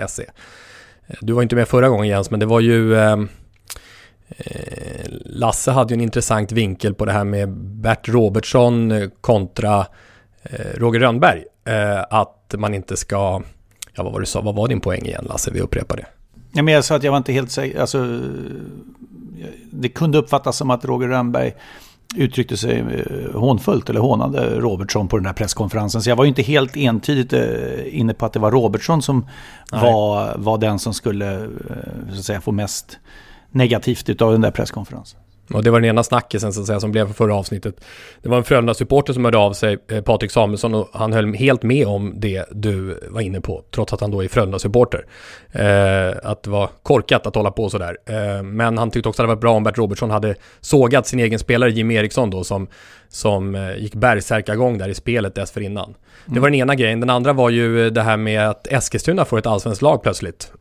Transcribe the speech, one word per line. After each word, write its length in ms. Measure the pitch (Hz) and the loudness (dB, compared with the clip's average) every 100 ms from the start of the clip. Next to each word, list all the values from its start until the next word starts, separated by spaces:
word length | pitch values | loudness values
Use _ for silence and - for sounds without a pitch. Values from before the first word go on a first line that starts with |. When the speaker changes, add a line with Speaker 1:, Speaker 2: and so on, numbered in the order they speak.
| 98 | -10
Speaker 1:
se. 160 | - - - - - - - - _ - | -10 -14 -18 -20 -20 -20 -20 -20 _ -20
Eh, 80 | - | -8
du 120 | 107 | -2
var 80 | 120 | 2
inte 140 | 120 120 | 2 2
med 120 | 113 | 4
förra 220 | 123 131 | 6 6
gången, 180 | 110 107 | 4 2
Jens, 240 | 98 95 | 0 0
men 80 | 110 | 0
det 60 | 107 | 2
var 140 | 113 | 4
ju, 360 | 117 117 110 110 | 6 4 6 6
ehm, 300 | 107 107 104 - - _ - - - - - _ - - | 6 4 -2 -8 -20 _ -20 -20 -20 -20 -20 _ -20 -14
eh, 680 | - - - - - - - - - | -12 -12 -12 -12 -12 -12 -12 -14 -12
Lasse 460 | - 117 - - | -2 0 0 2
hade 220 | 131 117 | 2 2
ju 20 | 117 | 2
en 60 | |
intressant 500 | 117 120 - 107 104 | 0 0 0 0 0
vinkel 420 | 117 107 92 107 | 0 0 0 -4
på 120 | 98 104 | -2 -2
det 60 | |
här 120 | 101 | 0
med 260 | 101 101 101 95 | 0 -2 -2 -6
Bert 520 | 98 107 113 110 - | -10 -4 0 0 2
Robertson, 840 | 120 107 107 - 131 120 120 113 | 2 4 2 2 4 4 4 2
eh, 180 | 107 98 - | 0 -2 -4
kontra, 640 | - 110 92 - 104 101 95 - - _ _ _ | 2 2 2 -2 2 2 0 -8 -20 _ _ _
eh, 360 | - 127 104 101 | -14 -12 -10 -2
Roger 200 | 117 117 | 0 4
Rönnberg. 440 | 123 117 170 87 - _ - | 2 4 2 2 -4 _ -4
Eh, 360 | 110 104 101 - | 0 0 0 0
att 460 | 110 101 _ - 101 | 0 0 _ -12 -4
man 160 | 104 | -4
inte 240 | 101 92 95 | -4 -6 -8
ska, 440 | - 101 98 95 90 - _ - - - | -4 -2 -2 -2 -6 -18 _ -20 -16 -10
ja, 80 | |
vad 100 | 90 | -8
var 60 | 101 | -6
det 40 | |
du 20 | 95 | -6
sa? 160 | - | -4
Vad 140 | 104 104 | -4 -2
var 120 | 117 | -2
din 140 | 113 | -2
poäng 240 | - 90 - | -2 -4 -6
igen, 200 | 82 - | -8 -8
Lasse? 220 | - - | -6 -6
Vi 60 | 87 | -4
upprepar 380 | 90 - - - | -4 -4 -6 -8
det. 80 | - _ _ - - | -10 _ _ -20 -8
Speaker 2:
Ja, 100 | 156 | 0
men 100 | 156 | 4
jag 100 | 151 | 4
sa 120 | 127 151 | 4 0
att 80 | |
jag 80 | 143 | 2
var 60 | 139 | 0
inte 160 | 127 | 0
helt 180 | 131 127 | -2 -2
säker. 300 | - 135 - | -4 -6 -2
Alltså, 380 | 127 139 123 120 131 - - 139 - - - - - - - - - - - | -2 -2 -2 -4 -6 -8 -10 -12 -14 -16 -20 -20 -20 -20 -18 -16 -16 -18 -16
det 180 | 147 123 | -6 -6
kunde 280 | - 160 147 | -2 2 4
uppfattas 400 | - - - 120 | 4 0 0 -2
som 120 | 139 | 0
att 160 | 123 131 | -2 -2
Roger 220 | 123 123 | -2 0
Rönnberg 460 | 127 120 127 127 - - - - _ - - | 0 0 0 -2 -4 -16 -20 -20 _ -10 -2
uttryckte 400 | 135 - 120 113 | -2 0 -2 -2
sig, 220 | 117 120 | -2 0
eh, 600 | 117 - - - - - | -2 -4 -6 -6 -6 0
hånfullt 500 | 123 123 - - - | 2 2 2 0 0
eller 100 | 110 | 0
hånade 600 | 127 113 131 135 120 113 | 2 0 0 -2 -2 0
Robertson 480 | 117 92 98 - 92 | -2 -2 -2 -2 -2
på 100 | 110 | -2
den 60 | |
där 100 | 95 | -2
presskonferensen. 680 | - 104 - 104 110 104 110 | -4 -4 -4 -4 -2 -2 -2
Så 80 | 113 | 0
jag 60 | 120 | 4
var 80 | |
ju 60 | 143 | 4
inte 120 | 131 | 4
helt 360 | 117 147 135 143 | 2 2 0 0
entydigt, 560 | 135 113 - 143 127 | 0 0 0 0 0
eh, 640 | 127 117 117 123 127 131 151 | 0 0 -2 -4 -6 -6 -2
inne 140 | 113 | -2
på 120 | 110 113 | -2 -4
att 80 | |
det 60 | 117 | 0
var 120 | 107 | 2
Robertson 500 | 127 113 104 - 165 | 4 2 0 0 0
som 260 | 131 135 - - - - - | 2 0 -2 -8 -20 -20 -8
Speaker 1:
Nej. 100 | 110 | 0
Speaker 2:
var, 520 | 120 110 104 104 104 - | 4 4 2 0 -2 -4
var 220 | 104 110 | 0 2
den 220 | 110 101 | 2 0
som 140 | - | -4
skulle, 400 | 101 120 101 101 95 | -4 -4 -4 -4 -6
eh, 120 | 110 - - - - - - | -8 -12 -12 -12 -12 -12 -12
så 80 | 95 | -10
att 60 | 95 | -6
säga, 160 | 101 | -6
få 100 | - | -2
mest 480 | 104 101 - - - - - - - _ | -2 -4 -8 -12 -20 -20 -20 -20 -20 _
negativt 580 | 131 123 117 - 117 - | 2 2 2 0 -4 -2
utav 220 | 104 113 | 2 4
den 100 | 113 | 4
där 100 | 107 | 2
presskonferensen. 680 | - 110 - - - - - _ _ - | 0 -6 -6 -12 -14 -18 -20 _ _ -6
Speaker 1:
Och 100 | 110 | 0
det 80 | 113 | 4
var 80 | 117 | 4
den 100 | 113 | 4
ena 140 | 113 | 2
snackisen, 500 | 113 120 - 107 107 | 2 0 0 -4 -4
så 80 | 101 | -6
att 60 | 101 | -4
säga, 120 | 104 | -2
som 120 | 107 | -2
blev 160 | 107 104 | 0 0
för 60 | |
förra 220 | 107 107 101 | 0 0 0
avsnittet. 500 | 95 101 104 - - - - - | -2 -6 -8 -12 -16 -20 -20 -10
Det 80 | - | -2
var 80 | 120 | 0
en 60 | |
Frölunda-supporter 680 | 117 135 117 113 117 139 139 | 4 2 2 0 2 2 2
som 120 | 127 120 | 0 2
hörde 120 | 113 | 4
av 160 | 101 | 4
sig, 240 | 98 110 101 - | 2 -2 -2 -4
eh, 100 | 110 | -4
Patrik 300 | 101 110 104 | 0 0 2
Samuelsson, 440 | - 104 104 117 107 | 2 2 0 -2 -2
och 140 | 98 | -4
han 200 | - 110 | -4 -2
höll 200 | 110 107 | 0 0
helt 300 | 101 135 127 | 2 2 2
med 240 | 113 135 113 | 2 2 2
om 260 | 101 101 104 | 0 -4 -4
det 300 | 104 95 - | -4 -4 -8
du 480 | 104 107 95 95 90 - | -4 -2 -2 -4 -10 -10
var 120 | 101 | -8
inne 200 | 101 92 | -6 -6
på, 220 | - 95 - | -6 -8 -8
trots 220 | - 107 | -6 -4
att 80 | 123 | -4
han 100 | 104 | -4
då 120 | 101 | -2
är 40 | 95 | -2
Frölunda-supporter. 800 | - 98 113 104 117 120 80 - - - - - | 0 0 -2 0 2 2 0 -8 -20 -20 -20 -10
Eh, 800 | - 104 101 98 98 92 101 - | 0 4 4 4 4 0 -2 -6
att 120 | 104 | -8
det 60 | - | -4
var 200 | 101 98 - | -2 -2 -2
korkat 440 | - 135 - 127 - | 2 2 4 0 0
att 80 | 107 | -2
hålla 160 | 101 | -2
på 180 | 95 107 | -2 -4
sådär. 280 | 101 87 87 - | -4 -6 -10 -8
Eh, 380 | 110 104 98 | -6 -4 -6
men 340 | 98 107 117 113 | -6 -2 0 0
han 140 | 117 | -2
tyckte 180 | 120 113 | -2 -2
också 120 | 110 | 0
att 60 | 117 | 0
det 80 | 110 | 2
var 60 | |
bra 100 | 117 | 4
om 120 | 113 | 4
Bert 140 | 107 104 | 2 0
Robertson 320 | 107 101 117 | -2 -2 -2
hade 240 | 107 107 98 - _ | -2 -2 -4 -10 _
sågat 460 | - 147 120 135 117 | 2 4 6 4 2
sin 120 | 127 | 0
egen 200 | 113 110 | 0 0
spelare 320 | - 120 123 | 0 2 2
Jim 200 | 113 110 | 2 0
Eriksson 380 | 113 107 - 113 | 2 0 0 -2
då, 140 | 95 | -2
som, 240 | 90 101 95 - - - _ | -4 -4 -6 -14 -20 -20 _
som, 460 | - 110 101 95 98 | -4 0 0 -2 -4
eh, 200 | 95 95 | -6 -8
gick 180 | 104 107 | -8 0
bärsärkagång 840 | 123 107 - 113 104 107 127 113 | 4 4 2 -2 -2 0 0 0
där 120 | 95 | -4
i 40 | |
spelet 420 | 95 - 117 110 98 | -6 -2 -2 -2 -4
dessförinnan. 600 | 98 - 101 101 90 - _ - - | -8 -8 -8 -8 -10 -14 _ -20 -6
Det 60 | |
Speaker 2:
Mm. 100 | 123 | 0
Speaker 1:
var 80 | 139 | 2
den 60 | 143 | 4
ena 200 | 127 139 | 2 2
grejen. 240 | 113 113 | 2 0
Den 100 | 123 | 0
andra 240 | 123 127 | 0 2
var 160 | 135 120 | 2 4
ju, 360 | 117 117 117 113 | 4 2 2 2
eh, 60 | |
det 100 | 113 | 2
här 160 | 110 107 | 2 2
med 320 | 110 107 107 | 0 0 0
att 180 | 104 - | -2 -4
Eskilstuna 580 | 135 - 110 - 185 143 | -4 -2 -4 0 0 0
får 120 | 113 | 0
ett 80 | 113 | 0
allsvenskt 360 | 104 117 98 | 0 -2 0
lag 220 | 147 139 | 2 2
plötsligt. 480 | 113 98 92 - - - | 0 -4 -6 -10 -16 -18